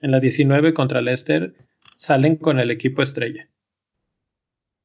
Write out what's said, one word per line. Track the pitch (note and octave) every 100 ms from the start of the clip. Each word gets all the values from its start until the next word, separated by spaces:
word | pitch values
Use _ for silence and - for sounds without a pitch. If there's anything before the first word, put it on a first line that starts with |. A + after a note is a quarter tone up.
en | C#3+
la | C3
diecinueve | C3 C3 C#3 C#3 D#3
contra | E3 C3+ B2+
Leicester | A#2+ B2+ - D3+ F3 _ _ _ _ _
salen | - C#3 C#3 D#3+
con | D#3 C3+
el | A#2+
equipo | A2+ B2+ C3
estrella. | C#3 C3+ A#2 - - _ _ _ _ _ _ _ _ _ _ _ _ _